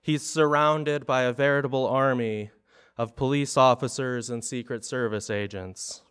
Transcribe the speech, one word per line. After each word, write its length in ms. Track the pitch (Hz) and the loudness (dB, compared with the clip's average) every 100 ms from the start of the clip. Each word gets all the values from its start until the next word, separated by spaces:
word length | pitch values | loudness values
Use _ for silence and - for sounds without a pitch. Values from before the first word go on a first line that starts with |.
he's 200 | - 151 | -2 -2
surrounded 840 | - 160 151 147 151 156 151 147 127 | -2 2 4 6 4 2 0 -2 0
by 160 | 131 | 2
a 100 | 127 | 2
veritable 560 | 123 139 143 135 131 127 | 2 2 2 0 0 2
army 640 | 131 135 123 113 107 107 _ _ _ _ - | 2 2 2 -2 -4 -8 _ _ _ _ -6
of 180 | 113 - | -6 -2
police 400 | 135 143 139 - | 0 0 0 4
officers 760 | 131 120 127 - 131 123 117 | 4 4 -2 -4 -4 -4 -6
and 140 | 117 | -8
Secret 400 | - 127 117 120 | -6 -8 -6 -8
Service 460 | - 127 117 107 - | -6 -4 -2 -2 -2
agents. 720 | 104 101 101 92 92 - - _ | -4 -4 -8 -10 -12 -12 -14 _